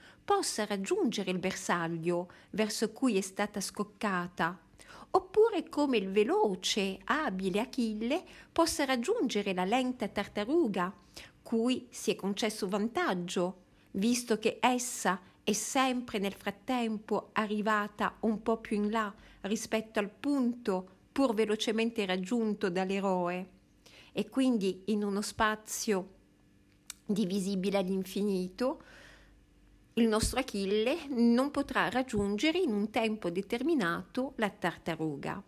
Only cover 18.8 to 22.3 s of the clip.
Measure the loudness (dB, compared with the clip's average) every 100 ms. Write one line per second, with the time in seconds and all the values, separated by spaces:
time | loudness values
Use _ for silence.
18.8 | 0 0 -4 -8 -20 -10 -4 -4 -2 -4
19.8 | -2 -2 -2 -2 0 2 2 0 -2 -2
20.8 | -4 -18 -6 2 2 2 0 0 0 0
21.8 | 0 0 -2 0 0